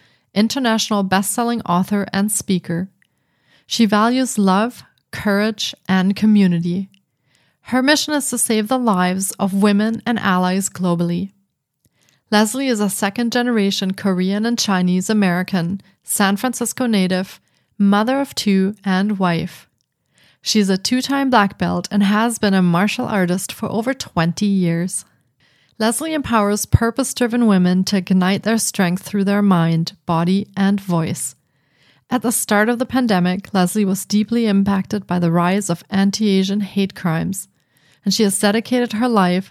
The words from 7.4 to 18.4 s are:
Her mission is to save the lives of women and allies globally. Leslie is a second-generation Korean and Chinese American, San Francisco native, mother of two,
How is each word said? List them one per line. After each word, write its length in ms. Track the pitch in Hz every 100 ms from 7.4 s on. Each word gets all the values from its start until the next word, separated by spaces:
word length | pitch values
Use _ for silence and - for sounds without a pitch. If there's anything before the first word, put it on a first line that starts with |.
| _ _
Her 200 | - 254
mission 300 | 262 302 -
is 160 | 294 -
to 80 | 247
save 320 | - 220 214
the 100 | 262
lives 540 | 233 180 180 185 190 -
of 160 | 196
women 480 | 196 208 202 214 226
and 140 | - 233
allies 500 | - 180 180 190 185
globally. 640 | - 180 170 175 175 196 _ _ _ _ _ _ _ _ _ -
Leslie 380 | 214 214 262 269
is 120 | 214
a 100 | 202
second-generation 1040 | - 202 202 233 247 240 233 196 196 190
Korean 500 | 190 202 180 185 208
and 140 | 226 233
Chinese 500 | - 185 180 185 185
American, 720 | 214 190 175 185 190 170 196 _ _
San 340 | - - 196 202
Francisco 500 | 254 - 233 - 247
native, 540 | 208 185 185 190 - _ _ _ -
mother 420 | 196 202 220 269
of 140 | 277
two, 400 | -